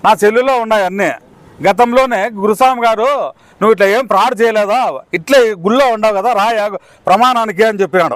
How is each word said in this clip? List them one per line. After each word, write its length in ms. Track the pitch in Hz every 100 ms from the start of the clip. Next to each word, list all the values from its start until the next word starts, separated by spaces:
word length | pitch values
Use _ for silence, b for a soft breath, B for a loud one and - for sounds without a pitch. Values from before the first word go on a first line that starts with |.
నా 120 | 190 214
సెల్లులో 420 | 208 226 262 254
ఉన్నాయి 280 | 226 220 185
అన్నీ. 260 | 196 180 117 _ - - - 156
గతంలోనే, 600 | 196 233 247 254 226 208
"గురుస్వామి 480 | 214 202 208 254 254 233
గారు, 480 | 220 240 285 156 - b b
నువ్వు 100 | 208
ఇట్లా 140 | 220 196
ఏం 220 | 214 262
ఫ్రాడ్ 340 | 190 226 220
చేయలేదా? 580 | 233 214 202 226 240 139 -
ఇట్లే 380 | 180 156 269 226
ఈ 20 |
గుళ్ళో 340 | 202 175 247 269
ఉండవు 260 | 220 220
కదా, 200 | 202 214
రాయా 340 | 220 214 226 208 190 b b -
ప్రమాణానికి" 560 | 190 254 240 220 175
అని 180 | 220 208
చెప్పినాడు. 340 | 190 185 165